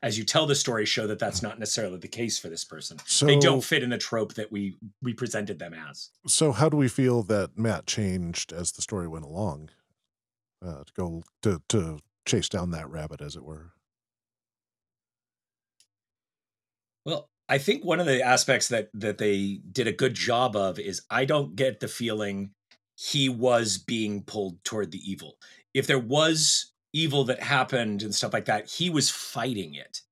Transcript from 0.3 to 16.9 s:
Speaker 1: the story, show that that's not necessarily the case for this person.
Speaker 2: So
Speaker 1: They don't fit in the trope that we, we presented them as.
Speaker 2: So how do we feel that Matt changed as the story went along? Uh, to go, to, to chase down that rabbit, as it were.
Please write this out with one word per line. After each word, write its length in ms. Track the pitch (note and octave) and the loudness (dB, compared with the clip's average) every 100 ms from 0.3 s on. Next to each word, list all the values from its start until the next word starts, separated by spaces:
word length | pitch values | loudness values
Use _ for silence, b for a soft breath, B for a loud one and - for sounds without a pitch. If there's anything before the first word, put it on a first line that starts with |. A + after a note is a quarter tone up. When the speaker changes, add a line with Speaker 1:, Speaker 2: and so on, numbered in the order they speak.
| D#3+ D3 | 2 4
Speaker 1:
the 80 | C#3 | 2
story, 300 | C3 A2+ G#2 | 2 0 0
show 220 | A#2+ G#2+ | 0 -2
that 100 | G#2 | -2
that's 220 | G#2+ F#2 | -2 -2
not 160 | G#2 A2+ | -6 -6
necessarily 380 | G#2+ - G2 F2+ | -4 -2 -4 -6
the 100 | G#2 | -10
case 300 | A2+ A#2 - | -6 -4 -4
for 80 | E2+ | -6
this 160 | E2 | -10
person. 340 | - D#2+ - D#2+ - | -12 -12 -14 -10 -2
Speaker 2:
So 180 | - C#3+ | 4 8
Speaker 1:
They 140 | C#3 | 8
don't 240 | C#3 C3+ | 8 6
fit 180 | - D#3 | 2 0
in 60 | B2 | 0
the 80 | A#2 | -2
trope 380 | - A2+ G#2 - | -2 -2 -2 -4
that 160 | G#2+ | -6
we, 240 | G#2 G2 F2 G#2 - | -4 -4 -6 -16 -8
we 120 | B2 | -6
presented 440 | A2 A#2 G#2+ G#2 F2 | -4 -4 -4 -4 -8
them 140 | E2 | -10
as. 380 | D#2+ D2+ - - _ C#3+ | -12 -16 -16 -18 _ 0
Speaker 2:
So 240 | - D#3 | 4 4
how 180 | G#2+ D#3 | 6 4
do 80 | D3 | 6
we 100 | B2+ | 4
feel 360 | - B2+ A#2+ | 4 4 4
that 340 | G2+ G#2 - G#2 | 2 0 0 0
Matt 300 | A2+ E2 - | 0 0 -2
changed 680 | - G2 F#2 E2+ E2+ - | -2 0 0 -2 -6 -8
as 180 | E2+ F2 | -6 -6
the 120 | - | -6
story 240 | - G2+ E2+ | -6 -6 -6
went 180 | D#2+ D2 | -8 -8
along? 460 | F2 G#2 D2 D#2 _ _ _ _ _ _ _ _ _ F2+ | -4 -4 -4 -12 _ _ _ _ _ _ _ _ _ -12
Uh, 180 | C#2+ D2 | -12 -12
to 80 | |
go, 300 | - F2 E2 - _ | -8 -6 -8 -14 _
to, 200 | G#2+ E2 - | -2 0 0
to 300 | G#2+ D#2+ D#2 - _ - | 0 0 -6 -16 _ -2
chase 220 | A2 - | 0 0
down 220 | F#2+ F2 | -4 -4
that 160 | E2 D#2+ | -6 -8
rabbit, 320 | D#2+ D#2 D2 | -10 -10 -12
as 140 | D2 C#2+ | -14 -14
it 80 | |
were. 280 | C#2 D#2 E2 _ _ _ _ _ _ _ _ _ _ _ _ _ _ _ _ _ _ _ _ _ _ _ _ _ _ _ _ _ _ _ _ | -16 -18 -18 _ _ _ _ _ _ _ _ _ _ _ _ _ _ _ _ _ _ _ _ _ _ _ _ _ _ _ _ _ _ _ _